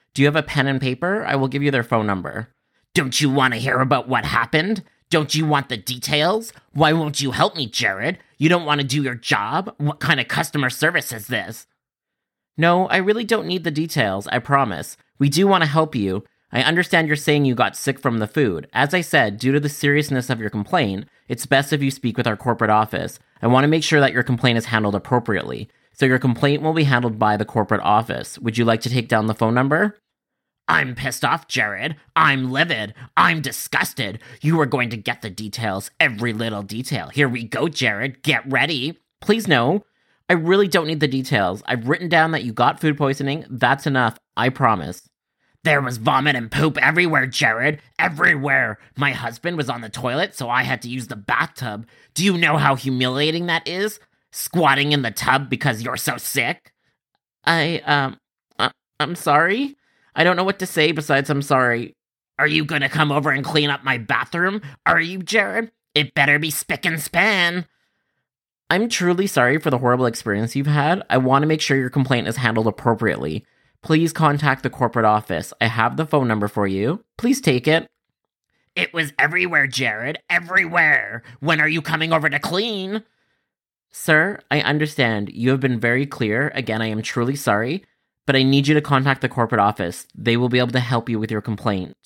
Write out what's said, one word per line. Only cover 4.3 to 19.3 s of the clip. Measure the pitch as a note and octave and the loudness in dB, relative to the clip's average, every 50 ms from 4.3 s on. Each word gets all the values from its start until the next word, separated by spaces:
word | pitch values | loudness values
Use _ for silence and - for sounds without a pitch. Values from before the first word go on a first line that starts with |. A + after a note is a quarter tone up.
| - A#2 A#2 - - D3+ E3 G3+ A3 F#3 - _ _ _ _ _ | -2 -2 0 0 0 0 0 0 -2 -4 -6 _ _ _ _ _
Don't | E3+ D#3 D3+ D3 - | 0 0 0 0 -2
you | D3+ D#3+ | -2 0
want | D3+ D3 C#3 C#3 - | 2 0 0 0 -4
the | B2+ | -8
details? | G#2 - - B2 B2 - - D3+ D3 D3+ F3 G#3+ A3+ A3+ - - - _ _ | -8 -8 -10 -10 -8 -4 -2 0 0 2 2 0 -2 -4 -8 -16 -20 _ _
Why | _ C#3+ C#3+ D3+ | _ 2 4 4
won't | D#3+ E3 D#3 D3+ - - | 4 2 0 -2 -4 -4
you | C#3+ C3+ | -4 -4
help | A#2+ - E3 G#3 - | 0 0 0 0 0
me, | E3 C3+ | -4 -8
Jared? | G2+ - - A#2+ G2+ G2 F#2+ A2+ D#3+ F#3 - _ _ _ _ | -6 -4 -2 -2 -2 -2 -2 -4 -6 -6 -6 _ _ _ _
You | C#3+ D#3+ | 2 2
don't | F3+ F3 E3 | 2 2 2
want | D3 D3 C#3+ | 0 -2 -2
to | C#3 | 0
do | B2+ B2+ D3+ | -2 -2 -2
your | C#3 B2+ B2 | -2 -2 -4
job? | A#2 - - C#3 G2+ G2+ A2 C#3 F3 F#3+ - - - | -6 -4 -2 -2 -2 0 -2 -2 -4 -4 -6 -6 -4
What | C#3+ C#3+ - - | -4 -2 -2 -2
kind | - - D#3 C3+ | -2 0 0 0
of | A#2+ - | 0 -2
customer | - D3+ D#3+ - - D3 C3 B2 | -4 -4 -4 -2 -2 -2 -2 -2
service | - - D3+ E3 E3+ D3+ - - | -2 0 0 0 0 -2 -4 -6
is | B2 G#2+ G2+ | -10 -12 -8
this? | - B2 G#2+ F2+ F2+ A2+ - - _ _ _ _ _ _ _ _ _ _ _ _ _ _ _ _ _ _ | -6 -6 -6 -6 -8 -12 -16 -20 _ _ _ _ _ _ _ _ _ _ _ _ _ _ _ _ _ _
No, | - D#3+ E3+ F3 F3+ F#3 F3 | 0 2 4 4 2 2 2
I | - | 0
really | F#3+ F#3 G3+ G#3+ A#3 A#3 | 0 2 0 0 0 0
don't | G3+ A3+ G#3+ - | 0 -2 -2 0
need | E3 F3+ F#3 D#3+ | -4 -6 -4 -4
the | E3+ | -4
details, | D3 D3+ E3 E3 - D3 A2+ G2 F#2+ G2+ G2+ - | -2 -2 -4 -2 0 0 0 0 0 -2 -4 -4
I | G#2+ B2 | -4 -4
promise. | - - C#3+ C#3 C3+ A2 F2+ D2 E2+ - - - _ _ _ _ | 0 2 2 2 2 0 -2 -6 -8 -12 -14 -20 _ _ _ _
We | C#3+ C#3+ | 0 2
do | C#3+ E3+ G3 | 4 4 4
want | G3 G3 F3+ | 4 4 4
to | E3 D3 | 2 2
help | C#3 D#3+ D#3+ D#3 D3+ | 2 2 0 2 0
you. | A#2 G2+ F#2+ F#2 G#2+ - _ _ _ _ _ | -2 0 0 -2 -4 -6 _ _ _ _ _
I | - B2 | -2 0
understand | A#2+ C#3+ E3 F3 E3+ - F#3 E3+ D#3+ | 0 2 2 2 2 2 2 2 2
you're | D3+ D3+ | 2 -2
saying | D3 - E3 D3 D3 C#3+ | 0 2 2 2 4 4
you | C3 B2 | 2 2
got | A#2+ A#2+ G2 - | 2 0 0 -2
sick | - - C#3 C3 - | -4 -4 -4 -4 -2
from | - C3 A#2 A2 | -2 -2 0 0
the | G#2+ | -2
food. | G#2 - D#3 C#3 G#2+ F2 D2+ C#2+ - | -2 0 0 0 0 0 -4 -8 -4
As | - A2+ C#3 D3+ F#3 | -2 0 0 0 0
I | F3+ | -2
said, | D#3+ - - D3 A#2+ G#2+ | -2 2 2 2 2 2